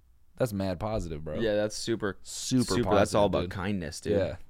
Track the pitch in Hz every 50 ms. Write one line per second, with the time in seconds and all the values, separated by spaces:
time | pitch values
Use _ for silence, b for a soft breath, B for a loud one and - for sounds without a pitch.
0 | _ - - _ - - - - 127 117 104 98 95 95 92 80 104 107 110 107
1 | 87 82 78 73 76 78 76 95 113 107 104 104 104 107 - - - 117 113 98
2 | 110 98 92 - - - - - - - 131 127 113 - 95 120 117 92 92 98
3 | 107 - - 104 104 98 87 71 90 90 95 107 90 101 104 92 80 73 - -
4 | - 82 101 98 92 76 69 - -